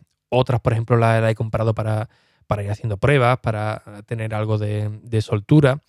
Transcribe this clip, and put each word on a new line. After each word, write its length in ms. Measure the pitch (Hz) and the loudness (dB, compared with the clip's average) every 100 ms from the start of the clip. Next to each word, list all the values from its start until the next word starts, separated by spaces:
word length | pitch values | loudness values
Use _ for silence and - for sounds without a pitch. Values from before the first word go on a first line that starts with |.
| _ _ - | _ _ -4
Otras, 300 | 123 127 120 | 0 2 0
por 140 | 127 | 0
ejemplo, 240 | 113 113 117 | -2 0 2
las, 240 | 113 113 | 4 2
las 100 | 113 | 0
he 40 | 110 | -2
comprado 380 | 110 113 113 | -4 -2 -2
para, 360 | 110 110 110 113 _ _ _ - | -2 -2 -4 -6 _ _ _ -6
para 180 | 104 | -4
ir 80 | 101 | -4
haciendo 260 | 104 113 98 | -6 -6 0
pruebas, 400 | 131 143 120 127 | 2 4 4 2
para 640 | 120 107 107 - - 104 104 | -2 -4 -4 -8 -12 -20 -10
tener 300 | 113 110 107 | -8 -6 -4
algo 220 | 107 107 | -2 -2
de, 320 | 104 107 107 107 | -2 -4 -6 -8
de 200 | 120 110 | -4 -4
soltura. 600 | - 107 - 151 139 147 | -2 -4 4 6 6 0